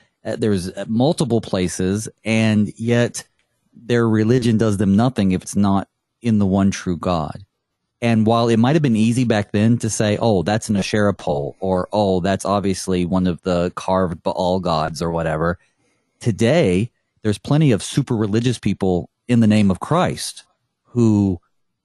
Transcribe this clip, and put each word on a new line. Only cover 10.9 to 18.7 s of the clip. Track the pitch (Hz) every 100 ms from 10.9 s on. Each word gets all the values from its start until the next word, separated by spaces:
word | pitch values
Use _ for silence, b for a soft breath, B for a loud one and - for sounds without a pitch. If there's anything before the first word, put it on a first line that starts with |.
| 107 101
pole," | 92 - 71 69 -
or, | 95 92 -
"Oh, | 104 98 92
that's | 95 95 -
obviously | 101 98 92 - 90
one | 87 92 90
of | 80
the | 95 87 90 -
carved | - 92 90 82
Baal | 95 - 90 95
gods," | 87 78 78 78
or | 85
whatever, | 82 80 78 82 87 _ _ _ _ _ _
today | 120 87 117 165 113 90 117 _ _ _
there's | 107 101
plenty | - 147 151
of | 104
super | - - 135 113
religious | 107 110 123 117
people | 104